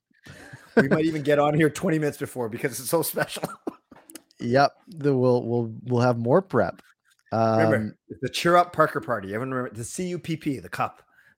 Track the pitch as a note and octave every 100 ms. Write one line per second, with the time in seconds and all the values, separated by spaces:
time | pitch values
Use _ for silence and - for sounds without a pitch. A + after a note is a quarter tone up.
0 | _ _ - - - - - - C#3 D#3
1 | D#3+ D#3 C#3 D3 D3 D3+ D#3 - F3 D#3+
2 | D3+ - C3+ B2+ A#2 A#2+ D3 A#2 B2 E3
3 | D3+ - D3 - - - - - _ -
4 | - - _ - A#2+ B2+ C#3 - - D#3+
5 | C#3+ C3 B2+ B2 A#2 A#2+ A#2 A2+ B2+ B2
6 | B2 A#2+ A#2 D#3 F#3+ B2 F#2 - _ _
7 | _ _ _ G#2+ A2+ A2 A2 G#2+ G#2+ -
8 | - - B2+ - F3 F3 F3 - D#3 -
9 | A2 A2+ F#2+ G#2 C3 C3 B2 A2+ A#2 -
10 | F3+ F3 - D#3 D#3 B2+ F2+ - A#2 -
11 | _ _ _